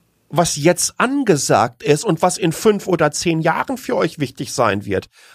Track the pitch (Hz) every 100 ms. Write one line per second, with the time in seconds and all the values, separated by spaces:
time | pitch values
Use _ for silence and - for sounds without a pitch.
0 | _ _ _ 147 170 - 147 - - -
1 | 220 285 240 156 - 139 117 - 160 147
2 | - 160 185 - 170 160 226 202 - 175
3 | 151 - 180 160 160 160 - 262 - -
4 | 175 - 139 - 135 - 117 101 107 92
5 | - _ -